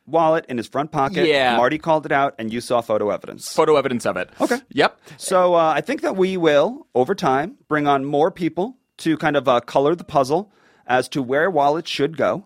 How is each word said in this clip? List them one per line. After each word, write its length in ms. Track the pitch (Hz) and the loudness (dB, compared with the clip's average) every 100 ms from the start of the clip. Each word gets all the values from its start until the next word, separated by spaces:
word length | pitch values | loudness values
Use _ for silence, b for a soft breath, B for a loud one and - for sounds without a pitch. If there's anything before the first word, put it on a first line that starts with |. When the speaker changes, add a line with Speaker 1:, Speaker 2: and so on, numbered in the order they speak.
| - | -2
Speaker 1:
wallet 360 | 165 160 160 - | 2 2 2 -2
in 80 | 123 | -6
his 80 | 107 | -6
front 240 | 131 - | -6 -4
pocket. 360 | 151 135 175 151 | -2 -2 2 2
Speaker 2:
Yeah. 280 | 143 127 117 | 4 4 4
Speaker 1:
Marty 220 | 123 156 | 2 0
called 280 | 170 156 151 | 0 0 0
it 40 | |
out, 220 | 139 139 - | 0 0 -2
and 120 | 113 | -6
you 100 | 117 | -6
saw 200 | - 123 | -2 -2
photo 300 | 113 107 104 | 0 0 0
evidence. 420 | 90 - - - | -4 -6 -14 -6
Speaker 2:
Photo 220 | - 156 147 | -2 2 2
evidence 320 | 131 120 107 | 0 -2 -4
of 100 | 90 | -4
it. 140 | - - | -6 -6
Speaker 1:
Okay. 160 | - 240 - | -4 -4 -4
Speaker 2:
Yep. 260 | 127 190 - B B | -2 -2 -2 B B
Speaker 1:
So, 360 | - 185 180 | -2 2 2
uh, 200 | 170 160 143 | 2 2 0
I 60 | |
think 200 | - 302 | -4 -6
that 140 | 320 190 | -4 -2
we 200 | 190 185 | -2 0
will, 520 | 160 143 180 285 - 120 | 2 4 2 -4 -4 -2
over 180 | 127 | 0
time, 440 | 196 151 131 175 - - | 0 0 0 -2 -10 -4
bring 180 | 151 147 | -2 0
on 180 | 139 139 | 0 0
more 260 | 147 175 | 0 0
people 460 | 180 160 170 226 - _ - | -2 -6 -4 -6 -8 _ -6
to 200 | 165 151 | -4 -2
kind 180 | 160 143 | 0 0
of, 100 | 131 | 2
uh, 120 | 120 | 2
color 320 | - 143 147 175 | 2 0 2 0
the 80 | |
puzzle 480 | - 147 131 165 208 b b b b | -2 0 2 0 -4 b b b b
as 200 | 127 - | -2 0
to 140 | 151 | -4
where 280 | 123 139 180 | -2 0 0
wallets 400 | 151 143 160 - | 2 2 0 -4
should 280 | - 147 160 | -4 -4 0
go. 260 | 98 180 | -2 -2